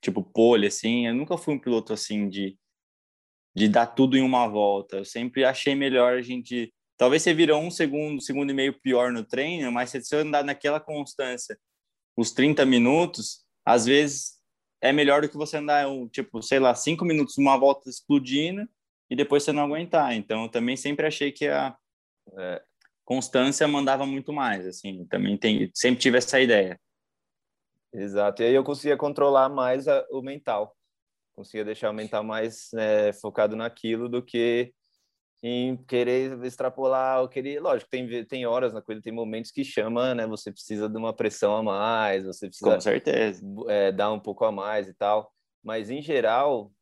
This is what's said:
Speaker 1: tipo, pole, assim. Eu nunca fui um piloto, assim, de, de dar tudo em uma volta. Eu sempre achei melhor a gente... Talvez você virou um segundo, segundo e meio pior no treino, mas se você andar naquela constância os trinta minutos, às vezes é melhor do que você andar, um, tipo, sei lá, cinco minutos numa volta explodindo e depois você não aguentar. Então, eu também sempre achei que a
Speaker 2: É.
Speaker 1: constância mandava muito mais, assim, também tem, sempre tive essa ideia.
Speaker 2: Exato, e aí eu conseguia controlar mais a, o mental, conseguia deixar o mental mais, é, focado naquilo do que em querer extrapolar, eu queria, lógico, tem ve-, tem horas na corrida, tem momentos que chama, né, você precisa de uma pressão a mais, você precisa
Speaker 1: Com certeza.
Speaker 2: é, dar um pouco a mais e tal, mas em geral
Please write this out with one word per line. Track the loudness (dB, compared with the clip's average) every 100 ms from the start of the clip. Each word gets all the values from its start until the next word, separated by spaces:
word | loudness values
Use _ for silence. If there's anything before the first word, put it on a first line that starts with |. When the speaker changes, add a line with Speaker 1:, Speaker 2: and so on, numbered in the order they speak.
Speaker 1:
tipo, | -4 -4
pole, | -4 4 6 6 4
assim. | 0 -2 0 0
Eu | -2
nunca | -2 -4
fui | -2
um | -4
piloto, | 0 -2 -2
assim, | -6 -4 -4 -4
de, | -4 -6 -8 _ _ _ _ _ _ _ _ _ 2
de | 4
dar | 4 2
tudo | 2 4 4
em |
uma | 4 2 2
volta. | 2 0 0 -4 -10
Eu | -8
sempre | -8 -6 0 0
achei | 2 -2 0
melhor | 2 4 4
a | 2
gente... | -4 -10 -6 -6 -6 _ _ _
Talvez | 4 4
você | 2
virou | 4 4 4
um | 0
segundo, | -2 -2 -2 -4 -6
segundo | -4 -4 -2
e |
meio | 0 -2 -2
pior | 0 2 2
no | 0 -4
treino, | -4 -4 -4 -4
mas | -4 -4
se | -6
você | -4 -2
andar | 0 0
naquela | -2 -4 -2 -2
constância | -4 -10 -10 -6 -6 -6 -10 -14 _ _ _ _ _ -4
os | -2
trinta | 2 2 4 4
minutos, | 6 4 4 0 -4 -10 -12 _ _ 2
às | 2 6
vezes | 4 2 -4 -10 _ _ _ _ _
é | 0
melhor | 4 4 4
do | 2
que | -4
você | -8 -6
andar, | 0 0 0
um, | -4 -8
tipo, | -8 -8 -8
sei | 0 4
lá, | 4 4
cinco | -2 -2 0
minutos | 0 0 2
numa | 4 6
volta | 4 4 -4
explodindo | -18 _ 2 2 -2 -2 -4 -10 _ _ _ _
e | -4
depois | 2 2
você | 2
não | 0
aguentar. | 0 -2 0 2 2
Então, | -2 -4 -6
eu | -4
também | -2 -2 -4
sempre | -6 -2 -2
achei | -2 -6
que | -2 -2
a | -2 -4 -8 _ _ _ _ _ -12
Speaker 2:
É. | -10 -10 _ _ _ _ -6
Speaker 1:
constância | -4 0 0 2 2 0
mandava | 2 0 0 -2
muito | -6 -8
mais, | -4 -2 -4 -6
assim, | -12 -12 -12 -6
também | -2 -2 0
tem, | 2 2 -2
sempre | 0 0 2
tive | 4 2
essa | 2 2
ideia. | 4 4 2 -4 _ _ _ _ _ _ _ _ _ _ _
Speaker 2:
Exato, | -10 -4 2 2 2
e | 4
aí |
eu | 4
conseguia | 4 -4 -2 0
controlar | 0 2 4 6 4
mais | 2 0 0 2
a, | 0 0
o | -8
mental, | -8 -12 -6 -4 -4 _ _ _ _ _ _
conseguia | -20 -14 -8 -8
deixar | -4 -6
o |
mental | -6 -6 -6
mais, | -6 -4 -6 -8 -12
é, | -4 0 2 2
focado | -2 -8 0 0 0
naquilo | -8 -8 -6 -4 -4
do | -6
que | -4 -2 0 0 -2 _ _ _ _ _ _ _
em | -8 -4 -4 -6 -2
querer | 0 2 0 -2 -6 -10
extrapolar, | -4 -6 -2 0 2 2 0
eu | 0
queria, | -4 -6 -6
lógico, | -2 -2 -2
tem | -8 -6
ve-, | -8 -8
tem | -6 -2
horas | 0 -2
na | -4
corrida, | -10 -10
tem | -8
momentos | -8 -6 -8 -8
que | -8 -4
chama, | -2 -2 0 0 -2
né, | -4
você | -6 -12
precisa | -16 -10 -6 -4
de | -4
uma | -6 -2
pressão | -4 0 0 0
a |
mais, | -2 -2 0 0 0 -2 -4
você | -10 -14
precisa | 0 2 2
Speaker 1:
Com |
certeza. | 2 0 0 0 0 -4 -12 -12 -2
Speaker 2:
é, | 2 2
dar | 2 -2
um | -2
pouco | -6 -2 -2
a |
mais | -2 -4 -4 -6
e |
tal, | -4 0 0 -2 _ _ _
mas | -10 -8 -8
em | -10
geral | -2 0 2 2 0 -2 -6 _